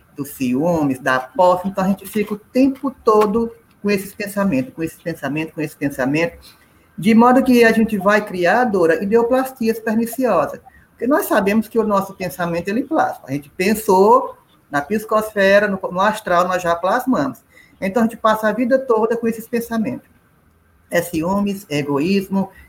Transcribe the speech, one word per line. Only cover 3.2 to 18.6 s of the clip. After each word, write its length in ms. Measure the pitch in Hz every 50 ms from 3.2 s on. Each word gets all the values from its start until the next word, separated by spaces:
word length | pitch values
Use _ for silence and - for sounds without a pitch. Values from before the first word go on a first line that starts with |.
| 214 208 196 233 233 226 - - _ _ _ _
com 80 | - 202
esses 220 | 208 190 196 196 -
pensamentos, 600 | - 208 196 - 202 196 196 269 262 262 262 -
com 80 | -
esses 180 | 165 160 - -
pensamentos, 540 | _ 170 160 - - 135 139 156 160 160 -
com 60 | -
esse 140 | 185 151 -
pensamento. 600 | _ 147 143 143 135 127 131 143 156 170 170 - - - - - _ _ _ _ _ _ _ _ -
De 160 | 160 208 226
modo 300 | 220 233 247 247 269 262
que 200 | 269 247 240 233
a 60 | 226
gente 240 | 214 220 226 214 220
vai 280 | 196 175 202 208 214 208
criar, 400 | - 175 180 175 170 196 240 254
Dora, 380 | 233 202 190 233 - 165 -
ideoplastias 760 | 202 196 220 233 233 233 254 262 262 262 - - 226 220 220 226
perniciosas. 840 | - 233 220 226 233 226 - - 262 233 196 165 143 - - - _ - _ - _ _
Porque 160 | _ _ 226
nós 200 | 240 294 320 -
sabemos 420 | - 339 220 196 196 208 226 220 -
que 100 | - 233
o 80 | 214
nosso 260 | 214 208 196 190 - 185
pensamento, 540 | _ - 175 - - 175 170 170 170 170 196
ele 140 | 202 240
plasma. 400 | - - 320 311 - - - - - -
A 40 |
gente 160 | 135 143 143 -
pensou 840 | _ - 185 196 220 214 - - 185 180 196 214 240 269 - - - _ _ _ _ _ _ _
na 140 | 147 143
psicosfera, 840 | 143 - 208 220 214 - 220 214 214 214 - 208 196 190 196 202 208 202
no, 100 | 196 185 - 170
no 80 | 175 180
astral, 480 | 196 214 214 214 - 190 180 170 175 185
nós 120 | 180 180
já 140 | - 170 170
plasmamos. 640 | 170 - 185 208 247 247 262 254 175 139 135 131 - _ _ _ - - _ _ _
Então, 220 | 175 190 190 247
a 40 | 226
gente 100 | 226 226
passa 320 | - - 220 214 214 214 214
a 40 |
vida 260 | 208 220